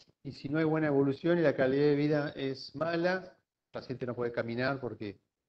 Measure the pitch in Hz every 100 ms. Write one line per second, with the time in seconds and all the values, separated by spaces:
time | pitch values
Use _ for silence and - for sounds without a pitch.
0 | _ _ 139 120 139 151 156 156 151 139
1 | 139 135 165 175 156 131 131 139 147 143
2 | 147 151 147 - 135 135 - 139 165 170
3 | 175 185 185 - _ _ _ 113 - 123
4 | 123 117 120 120 117 117 135 135 123 107
5 | 104 - _ _